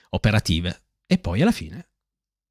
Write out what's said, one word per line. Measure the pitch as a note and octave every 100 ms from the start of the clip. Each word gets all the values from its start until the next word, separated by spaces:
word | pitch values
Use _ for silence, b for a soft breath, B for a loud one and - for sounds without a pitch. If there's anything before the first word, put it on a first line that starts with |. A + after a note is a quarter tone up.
| b
operative. | F#2 A2 G#2+ - E2 F2 - _ _ -
E | F#3
poi | - G#2
alla | G#3
fine | - D#2 C#3 - _ _ _ _ _ _